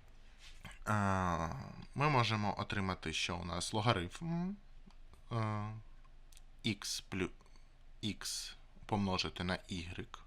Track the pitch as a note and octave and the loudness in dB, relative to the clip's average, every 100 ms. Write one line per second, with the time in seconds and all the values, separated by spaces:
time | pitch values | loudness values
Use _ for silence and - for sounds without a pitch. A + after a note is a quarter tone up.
0 | - - - - - - - - - G#2+ | -18 -18 -18 -18 -16 -14 -14 -4 2 6
1 | G2 F#2+ F#2 E2 E2 C3+ G2 - - B2 | 6 6 4 4 2 -2 -6 -10 -6 2
2 | D3 C3+ A2 A2 G2+ - G2+ G#2 F#2+ F2+ | 6 6 6 6 2 2 0 0 2 0
3 | D#2 D#2 - F2 F2 F2 - A2 G#2+ G2+ | 0 0 0 0 -2 -2 0 4 6 4
4 | F2 - E3 E3+ F3+ G3+ - - - - | 2 -4 -2 0 0 -4 -10 -16 -16 -16
5 | - - - A#2 A2 G#2+ G#2+ A2 - - | -16 -16 -4 0 0 0 -4 -8 -12 -16
6 | - - - - - - A#2 G#2 - - | -16 -18 -18 -16 -16 -4 0 0 -2 -6
7 | - F#2+ F2+ - - - - - - - | -4 -2 -2 -4 -18 -20 -20 -18 -18 -6
8 | A2 - - - - - - - - G#2+ | -4 -2 -4 -4 -6 -10 -16 -14 0 2
9 | G2 F#2 E2 - F2+ F2+ - F#2+ E2 F2 | 4 4 0 0 0 0 -2 -6 -4 -6
10 | - - | -8 -12